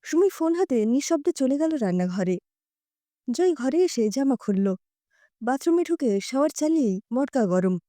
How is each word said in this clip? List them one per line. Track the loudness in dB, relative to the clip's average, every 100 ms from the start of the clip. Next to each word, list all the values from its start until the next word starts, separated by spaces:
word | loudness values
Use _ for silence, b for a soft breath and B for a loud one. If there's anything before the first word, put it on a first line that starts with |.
সুমি | -2 2 2
ফোন | 2 -2 0
হাতে | 0 0 2
নিঃশব্দে | 0 0 -2 -2
চলে | 0 0 0
গেল | 0 0
রান্নাঘরে। | -2 0 -2 -2 -2 -2 _ _ _ _ _ _ _ _ -8
জয় | 0 2
ঘরে | 2 0 2
এসে | 0 2 0
জামা | 0 0 0
খুলল। | -2 0 0 -2 _ _ _ _ _ _
বাথরুমে | -4 -2 2 2
ঢুকে | 2 0 0 0
শাওয়ার | -2 0 0
চালিয়েই | 0 0 2 2 0 -4
মটকা | -4 -2 0 0
গরম। | 2 0 -2